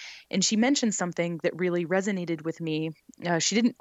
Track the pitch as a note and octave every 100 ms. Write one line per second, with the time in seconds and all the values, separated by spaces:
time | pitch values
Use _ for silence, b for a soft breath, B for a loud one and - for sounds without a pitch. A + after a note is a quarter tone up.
0 | B B B G3 - G#3+ B3 C#4+ A3+ -
1 | F3 E3 F3 E3 E3+ D#3+ F3+ F3 E3 F#3+
2 | G3 F#3+ E3+ D#3+ D#3+ D#3+ E3 D#3 D#3+ D3+
3 | - - F3 E3 - G3+ A#3 -